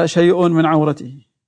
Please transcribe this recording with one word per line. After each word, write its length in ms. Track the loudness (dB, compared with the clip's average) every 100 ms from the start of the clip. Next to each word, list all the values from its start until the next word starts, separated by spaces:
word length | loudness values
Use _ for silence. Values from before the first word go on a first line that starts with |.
شيء 440 | 0 2 2 2 2
من 180 | 0 0
عورته، 600 | 0 0 -4 -10 -18 _ _